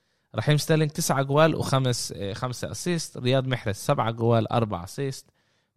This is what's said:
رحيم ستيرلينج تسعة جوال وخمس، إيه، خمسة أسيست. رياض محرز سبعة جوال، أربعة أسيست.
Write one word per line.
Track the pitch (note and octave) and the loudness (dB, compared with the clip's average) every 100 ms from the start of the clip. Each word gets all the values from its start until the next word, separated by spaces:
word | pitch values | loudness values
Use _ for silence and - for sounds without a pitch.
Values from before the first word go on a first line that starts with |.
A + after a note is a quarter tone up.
| _ _ _ A2+ | _ _ _ -4
رحيم | C#3+ D3+ | 2 2
ستيرلينج | - D#3 D#3 | 4 2 2
تسعة | D#3+ E3 C3+ | -2 0 0
جوال | C#3 C#3+ D#3+ - | 2 4 4 4
وخمس، | - C3+ C3 A#2+ - | 0 2 2 -2 -4
إيه، | - G2 | -6 -8
خمسة | G2 B2+ A#2+ D2 | -6 -8 -6 -8
أسيست. | - F3 E3+ - - | -6 -4 -4 -6 -4
رياض | B2 C3+ C3 | 0 2 0
محرز | B2 G#2+ G2 | -2 -4 -4
سبعة | - C#3+ A2+ | 0 0 0
جوال، | A2+ A#2 A#2 A2 | 0 4 4 2
أربعة | A#2 A2 F2+ | 0 0 -4
أسيست. | E2+ - C#3 C3 - _ _ _ _ | -8 -8 -8 -8 -16 _ _ _ _